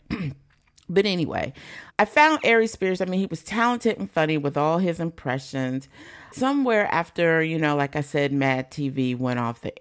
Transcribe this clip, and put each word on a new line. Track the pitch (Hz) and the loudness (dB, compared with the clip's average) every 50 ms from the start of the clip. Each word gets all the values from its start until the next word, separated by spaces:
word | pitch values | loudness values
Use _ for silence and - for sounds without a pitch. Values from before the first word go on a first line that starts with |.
| _ - | _ -8
<clears throat> | - 202 175 139 135 - _ _ _ _ _ _ _ _ _ - | -6 -6 -6 -6 -8 -10 _ _ _ _ _ _ _ _ _ 0
But | 170 190 196 | 0 2 2
anyway, | 214 185 175 156 - - 92 - - - - - - - - - - - - | 2 2 0 0 -2 -2 -4 -6 -6 -8 -12 -18 -18 -18 -18 -20 -6 0 0
I | 214 | 0
found | 214 - 302 302 311 311 285 - | 4 6 6 6 6 6 4 4
Aries | - 233 226 226 220 - | 4 4 4 4 2 0
Spears. | - 190 185 185 180 | -2 -2 -2 0 -2
I | 190 | -2
mean, | 185 180 190 | -2 0 0
he | 196 | -2
was | - 165 - | -2 -4 -8
talented | - - 196 233 233 240 247 233 - 226 208 - | -8 -6 -2 0 0 0 0 0 0 0 0 -2
and | 196 196 | -4 -4
funny | - 165 156 156 156 151 | -2 0 0 2 0 0
with | 143 143 143 147 | -2 -2 0 0
all | 147 156 165 175 | 0 2 2 2
his | 190 175 165 165 | 0 0 -2 -2
impressions. | 165 165 165 - - 143 127 135 135 - - 135 131 127 127 135 135 - - - - - - - - - - | -4 -6 -6 -6 -6 -4 -4 -4 -6 -6 -6 -4 -4 -2 -4 -6 -8 -10 -16 -20 -20 -20 -20 -20 -20 -16 -6
Somewhere | - 262 262 285 285 269 254 226 208 208 - | -2 0 0 2 2 2 2 2 2 2 2
after, | - 165 170 - - - 170 165 165 165 | 0 -2 -2 -2 -2 0 2 2 4 2
you | 160 160 165 160 | 2 0 0 0
know, | 156 151 147 147 | 0 2 2 0
like | 143 139 - | 0 -2 -2
I | 151 | -4
said, | 143 - - 147 143 139 139 | -4 -2 0 0 0 0 0
Mad | 143 135 135 131 131 131 - | 0 2 2 0 0 -4 -6
T | - 151 143 135 | -8 -6 -6 -4
V | 135 135 131 127 123 | -2 -2 -2 -2 -2
went | 120 127 127 123 120 | -2 -2 -2 -2 -2
off | 120 117 113 - | -2 -4 -4 -6
the | - - - - | -10 -12 -8 -2